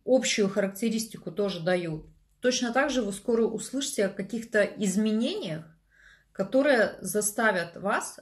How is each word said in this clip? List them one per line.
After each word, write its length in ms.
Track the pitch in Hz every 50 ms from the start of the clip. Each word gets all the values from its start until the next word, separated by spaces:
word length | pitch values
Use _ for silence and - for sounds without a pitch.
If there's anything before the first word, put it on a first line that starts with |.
| -
общую 460 | - 254 254 247 - - 226 202 196
характеристику 800 | - 208 196 196 - - 233 226 220 226 220 - - - - 175
тоже 280 | - 208 202 196 180 170
даю. 520 | 160 180 180 180 170 165 156 156 - - - _ _ _ _ _
Точно 340 | - 254 247 - 247 233 233
так 160 | 262 294 294
же 140 | 247 254 214
вы 100 | 196 190
скоро 300 | - - 247 233 226 226
услышите 640 | - 226 - - - 254 277 277 - - - 196
о 20 | 190
каких-то 540 | - - 190 - 233 226 226 - - 208 196
изменениях, 1000 | - - 170 208 190 180 214 214 220 214 220 247 302 403 427 294 175 151 160 - - - _ _ _ _ _ - - - _ _ _
которые 680 | _ - 190 196 - 262 277 302 262 220 196 - - -
заставят 760 | 190 175 165 208 208 - - 247 226 214 190 175 170 165 -
вас 420 | - 170 202 240 320 - - - -